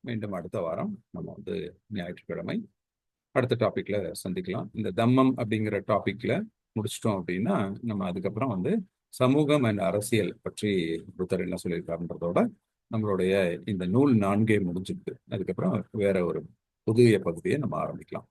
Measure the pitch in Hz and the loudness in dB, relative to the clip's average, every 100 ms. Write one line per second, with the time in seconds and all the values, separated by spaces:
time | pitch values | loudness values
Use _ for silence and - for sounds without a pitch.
0 | - 117 107 92 85 107 85 85 190 202 | -4 -4 -4 -6 -6 -4 -2 -2 -4 -6
1 | _ 85 82 82 - 92 80 - _ 104 | _ -10 -10 -10 -6 -6 -6 -12 _ -6
2 | 87 87 - 85 87 98 - _ _ _ | -6 -10 -8 -8 -4 -6 -6 _ _ _
3 | _ _ _ 127 120 120 110 98 92 101 | _ _ _ 0 0 2 0 0 -4 -4
4 | 87 - 98 92 92 107 180 113 104 92 | -4 -8 -6 -6 -4 -6 -6 -6 -4 2
5 | 117 127 131 123 113 107 110 104 92 110 | 4 6 4 2 -2 0 0 -2 2 2
6 | - 101 95 147 220 _ _ - 107 - | 2 -2 -2 -2 -2 _ _ -4 -4 -2
7 | 117 98 85 90 120 190 98 101 120 101 | -2 -2 -2 -2 0 0 0 -4 -4 -4
8 | 95 92 98 113 135 98 95 220 185 _ | -2 -4 -4 -2 -2 -2 0 -2 -2 _
9 | _ - 127 139 147 151 120 104 92 101 | _ 0 4 4 4 4 4 2 2 0
10 | 107 110 90 - - - 107 98 82 82 | 2 2 2 -4 -10 -4 0 0 0 -4
11 | - - 90 92 90 92 90 85 87 82 | -8 -8 -2 -2 -2 -4 -4 -4 -4 -6
12 | 85 80 85 95 233 - _ _ _ 110 | -6 -4 0 2 0 -2 _ _ _ -2
13 | 107 95 92 98 90 85 87 95 90 110 | 0 2 2 4 2 -2 -4 -2 2 4
14 | 143 113 98 104 107 104 92 87 92 - | 6 4 4 2 4 4 2 -4 -6 -8
15 | - - _ 104 92 92 185 107 - 110 | -8 -12 _ -6 -4 -2 0 0 -4 0
16 | 98 95 87 78 73 _ _ _ - 113 | 2 2 0 -2 -8 _ _ _ 0 6
17 | 120 104 87 82 90 135 120 80 78 - | 8 6 2 -4 -2 0 -2 -4 -4 -6
18 | - - - | -10 -12 -12